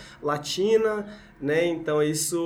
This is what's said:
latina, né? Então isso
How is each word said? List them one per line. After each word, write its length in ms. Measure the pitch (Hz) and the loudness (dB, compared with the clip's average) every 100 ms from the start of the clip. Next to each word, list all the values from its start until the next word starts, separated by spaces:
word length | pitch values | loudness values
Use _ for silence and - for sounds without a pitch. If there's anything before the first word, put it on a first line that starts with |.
| - - | -18 -8
latina, 840 | 147 147 - - 202 220 220 214 202 - - - | -4 -4 -4 0 4 4 4 -2 -6 -14 -20 -8
né? 280 | 139 156 175 | 0 2 2
Então 340 | 165 160 151 | 0 0 2
isso 340 | 151 151 - 170 | 2 0 -2 -2